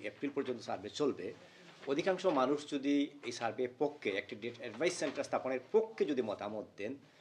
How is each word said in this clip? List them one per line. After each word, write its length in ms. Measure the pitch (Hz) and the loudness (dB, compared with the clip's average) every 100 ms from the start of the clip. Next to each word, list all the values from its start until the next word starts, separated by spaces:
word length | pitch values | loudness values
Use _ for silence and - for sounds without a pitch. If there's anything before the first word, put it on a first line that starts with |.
এপ্রিল 280 | 107 - 143 | -10 -6 -4
পর্যন্ত 260 | 143 123 117 | -2 -2 -4
সার্ভে 260 | 113 101 101 | -4 -6 -6
চলবে। 440 | - 147 101 92 - - - - - - | 0 0 0 -6 -10 -16 -20 -20 -10 -2
অধিকাংশ 400 | 143 175 180 185 | 0 2 2 4
মানুষ 440 | 147 127 143 - | 4 4 2 0
যদি 360 | 143 135 143 143 - | -2 2 4 2 -2
এই 80 | 120 | -8
সার্ভে 360 | 120 117 113 123 - | -4 -2 0 -2 0
পক্ষে, 320 | - - - | -2 0 0
একটি 260 | 98 - 113 | 0 -2 -6
ডেট 180 | 117 120 | -8 -8
অ্যাডভাইস 360 | 123 110 165 180 | -8 0 0 2
সেন্টার 260 | 151 131 | -2 -2
স্থাপনের 360 | 131 - 131 131 - | -2 0 0 -4 2
পক্ষে 320 | 214 220 - | 4 4 2
যদি 180 | 175 131 | 2 2
মতামত 420 | 110 95 101 107 101 - | 0 -2 -4 -4 -8 -6
দেন, 180 | 101 139 - - | -6 -6 -12 -20